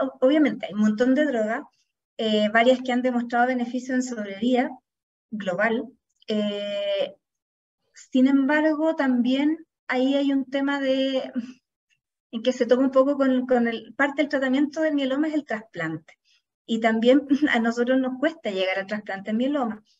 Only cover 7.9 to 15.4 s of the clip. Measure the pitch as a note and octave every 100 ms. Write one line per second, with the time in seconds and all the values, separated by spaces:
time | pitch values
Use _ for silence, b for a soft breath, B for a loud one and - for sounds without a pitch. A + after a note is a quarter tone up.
7.9 | - - C4 C4 C#4 C4+ D4+ D#4 D4+ D#4+
8.9 | D#4+ C4+ B3 A#3+ C4+ D4 D#4+ - _ -
9.9 | B3+ C4 C#4 C#4 C#4 C4+ C#4 C#4 C#4+ C4+
10.9 | C4+ C4+ C4 - B3+ B3 B _ _ _
11.9 | _ _ _ _ A#3 A#3+ B3 A#3+ B3 C4+
12.9 | C4+ C4 C#4 C4+ B3+ B3+ B3+ A#3 A3+ -
13.9 | - C#4+ C#4 D4 C#4+ C4 C4 D4+ D#4+ D#4+
14.9 | D4 C4+ C4+ D#4 D4+